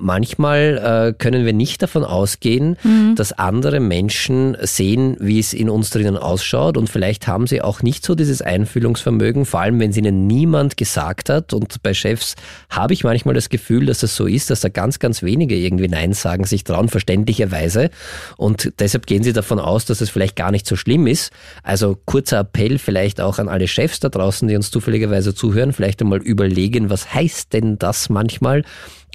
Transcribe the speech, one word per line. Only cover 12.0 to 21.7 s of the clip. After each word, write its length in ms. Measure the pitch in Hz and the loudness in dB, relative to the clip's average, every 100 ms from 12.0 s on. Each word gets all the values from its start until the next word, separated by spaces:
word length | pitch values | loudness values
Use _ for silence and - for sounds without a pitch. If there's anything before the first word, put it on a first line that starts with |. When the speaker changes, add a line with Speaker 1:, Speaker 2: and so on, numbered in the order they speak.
| 107 117 - - - - - | 0 -2 -4 -10 -16 -20 -8
Speaker 1:
habe 240 | - 110 | -2 0
ich 120 | 180 120 | 2 2
manchmal 280 | 117 139 | 0 0
das 140 | 123 - | 0 -2
Gefühl, 380 | 110 - 117 139 | -4 0 0 2
dass 140 | - | 0
das 140 | 110 - | -2 -2
so 80 | 98 | 0
ist, 220 | 113 - | 0 0
dass 100 | 131 | -2
da 80 | 95 | -2
ganz, 320 | 98 98 - | -2 -2 0
ganz 240 | 123 110 | -2 -2
wenige 320 | 90 120 156 98 | 0 0 2 0
irgendwie 320 | 90 90 92 | 0 0 0
Nein 240 | 82 85 | 0 0
sagen, 320 | 104 87 90 | 0 -2 -2
sich 220 | 98 104 - | 0 -2 -2
trauen, 240 | 87 113 | 0 0
verständlicherweise 1000 | 110 - 95 110 113 104 80 82 101 160 - - - - - | 0 0 0 2 0 0 0 0 2 0 -2 -14 -16 -16 -4
und 380 | 104 107 - - | 0 0 -2 -2
deshalb 280 | 101 117 - | 0 0 0
gehen 160 | 101 | 2
sie 80 | 117 | 2
davon 260 | 110 95 104 | 0 0 -2
aus, 260 | 76 104 - | 0 0 0
dass 160 | 113 | -2
es 80 | 110 | -2
vielleicht 260 | - 98 - | 0 -2 -2
gar 160 | 85 | -2
nicht 160 | 101 - | -2 -2
so 80 | 92 | -2
schlimm 320 | - 143 139 | 2 2 4
ist. 240 | 151 - - - - | 2 -2 -12 -20 -12
Also 340 | - | -4